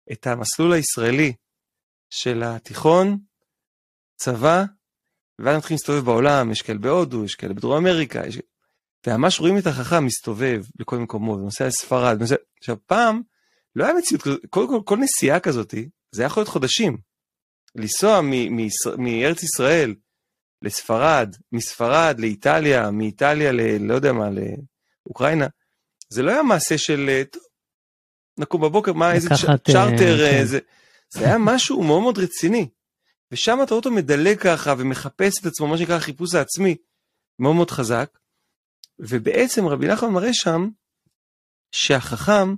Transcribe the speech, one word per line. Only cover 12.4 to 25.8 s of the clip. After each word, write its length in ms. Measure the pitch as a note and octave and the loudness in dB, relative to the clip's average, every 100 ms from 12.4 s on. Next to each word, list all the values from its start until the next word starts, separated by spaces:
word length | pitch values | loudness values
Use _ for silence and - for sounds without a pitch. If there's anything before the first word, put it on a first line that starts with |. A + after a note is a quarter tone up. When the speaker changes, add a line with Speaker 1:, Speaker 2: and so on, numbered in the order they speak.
| - _ | -4 _
Speaker 1:
עכשיו 180 | - A2 - | -10 -10 -2
פעם, 340 | G3+ A#3 A3 A#3+ _ _ _ _ B2 | 0 2 0 -6 _ _ _ _ -2
לא 80 | |
היה 100 | G#3 | 0
מציאות 280 | F4 E4+ - | 0 0 -2
כזאת, 180 | C#3+ C#3 - | -2 -4 -2
כל, 160 | F#3 B3 | -2 0
כל, 120 | B3 | -2
כל 120 | G3+ G#3 | 0 0
נסיעה 440 | C4+ - C3+ E3 | 0 0 2 2
כזאת, 340 | F3+ B2 G#2 A2 B2+ - _ | 0 -4 -6 -10 -12 -16 _
זה 100 | A2+ | -4
היה 40 | C3 | -2
יכול 140 | A3 | -2
להיות 80 | G#3 | -4
חודשים, 480 | E3+ B2+ - G#3 G#2+ - _ _ _ _ _ _ | -2 -2 0 -2 -2 -10 _ _ _ _ _ _
לנסוע 460 | A#2+ G#2+ - G3+ G3+ | -10 -8 0 2 4
מ-, 360 | C#3+ B2+ A#2 A#2 | 2 0 -2 -2
מ-, 120 | A2 - - - | -4 -4 -6 -4
מארץ 440 | B2 A2+ C#3 E3 | -4 0 -2 -2
ישראל 520 | D#3+ - C3 E3 C3 G2+ _ _ _ _ _ _ | -4 -2 2 2 0 -4 _ _ _ _ _ _
לספרד, 760 | G#2 - - A2+ D3+ D3 G#2 F2+ _ | -10 -8 -4 0 2 2 0 -6 _
מספרד 640 | A#2 - - A#2 D3+ E3 A#2+ | -8 -6 -4 0 2 2 0
לאיטליה, 720 | A2 G2+ C#3 D#3+ D3+ B2+ G#2+ | -4 -2 0 2 2 2 0
מאיטליה 600 | G#2 G#2+ - C#3 D3+ C#3+ | -2 -6 -2 0 2 0
ל-, 260 | B2 A2+ G#2+ | 0 0 -2
לא 140 | G#2 | 0
יודע 180 | B2 C#3 | 0 0
מה, 160 | A#2+ G#2 G2 G#2 - C#3 _ _ _ - | 0 -2 -4 -6 -10 -16 _ _ _ -18
לאוקראינה, 400 | - C#3 D#3+ C3+ - _ _ | -2 0 0 -2 -6 _ _